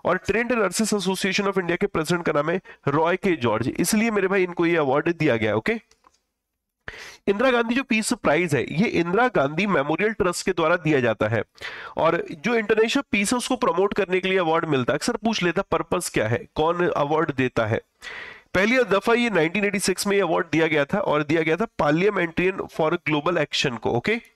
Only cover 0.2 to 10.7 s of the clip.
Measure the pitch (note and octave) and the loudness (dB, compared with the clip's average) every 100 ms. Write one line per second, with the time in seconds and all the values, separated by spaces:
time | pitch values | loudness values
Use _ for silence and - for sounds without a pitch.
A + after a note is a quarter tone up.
0.2 | - G3+ A#3+ A#3+ F#3+ F3+ A3 G#3 F#3 F#3 | 0 -2 0 0 0 0 -2 0 -2 -2
1.2 | G3 F#3 G3 G3 F3 E3+ G3+ - D3+ F3 | -2 0 0 -2 -2 -2 0 -2 -2 -2
2.2 | F3 D3+ D3 F3+ - - - C#3+ E3 F#3+ | 0 0 0 -2 -6 -8 -2 0 2 0
3.2 | G3+ D#3+ A#2+ G#2+ A#2+ - F3 G#3+ A#3 G#3 | 0 0 0 0 -2 -2 0 2 0 0
4.2 | F#3 G3 F3+ F3 E3+ E3+ C#3+ C#3 D#3 E3+ | 0 0 0 0 0 2 2 0 0 0
5.2 | D3+ A#2 G#2+ G#2+ - A3+ - _ _ _ | 0 2 0 0 -2 -6 -8 _ _ _
6.2 | _ _ _ _ _ _ - - - - | _ _ _ _ _ _ -20 -18 -20 -8
7.2 | - G3+ C4+ A#3+ A#3 A#3+ C4+ A3 G#3+ B3 | -2 2 2 2 2 -2 0 -2 0 -2
8.2 | - D3+ F3 C#3 G#2 D3 A3 E3+ E3+ F#3+ | 2 2 2 0 0 0 0 2 0 2
9.2 | B3 F3+ C#3 D#3 G#3 E3+ C#3+ D#3+ G#3 A3 | 2 2 0 0 0 0 0 0 -2 0
10.2 | F#3 F3 - F#3 D#3+ | -2 -2 -4 0 2